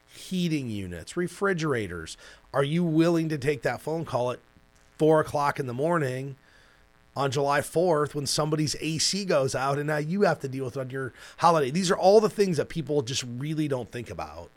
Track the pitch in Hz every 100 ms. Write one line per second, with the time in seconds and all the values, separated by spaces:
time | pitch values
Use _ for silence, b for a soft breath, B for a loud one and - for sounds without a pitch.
0 | b - - 185 175 151 123 101 92 85
1 | 76 175 175 - 196 175 160 120 98 87
2 | 80 - B B B 131 143 165 175 156
3 | 170 170 160 156 131 143 139 117 - 165
4 | 156 127 123 120 - - _ - - -
5 | 156 156 151 151 143 - 127 123 156 170
6 | 131 127 139 131 b b b b b b
7 | _ 123 139 147 139 143 - 160 180 151
8 | 143 147 135 - 151 156 151 - 156 160
9 | - 190 190 156 135 135 135 143 147 151
10 | 151 196 190 156 135 131 131 139 127 135
11 | 127 - B B 165 160 127 165 180 190
12 | 180 214 208 - 196 147 - 165 139 147
13 | 120 131 123 120 147 156 151 127 104 123
14 | 104 85 78 80 85